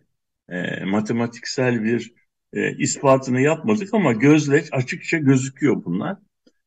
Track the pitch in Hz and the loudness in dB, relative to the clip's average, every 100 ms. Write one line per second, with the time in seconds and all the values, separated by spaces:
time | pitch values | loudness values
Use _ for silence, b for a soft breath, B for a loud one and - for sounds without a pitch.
0 | _ _ _ _ - 90 87 85 87 101 | _ _ _ _ -12 -8 -8 -6 -4 -2
1 | 107 117 117 - - - 127 120 110 117 | -2 -2 -4 -6 -10 -2 0 0 0 -2
2 | - _ _ _ _ 104 101 98 139 - | -4 _ _ _ _ -4 -4 -2 -4 0
3 | 143 135 131 127 139 160 117 107 98 220 | 2 2 2 0 2 0 0 -2 0 0
4 | 165 110 139 156 143 143 - 139 123 180 | 2 4 6 4 4 0 0 -4 -4 -6
5 | - 165 139 135 135 - 143 95 - 87 | -4 0 4 2 2 -2 0 0 -2 -6
6 | - 202 _ _ _ _ | -6 -8 _ _ _ _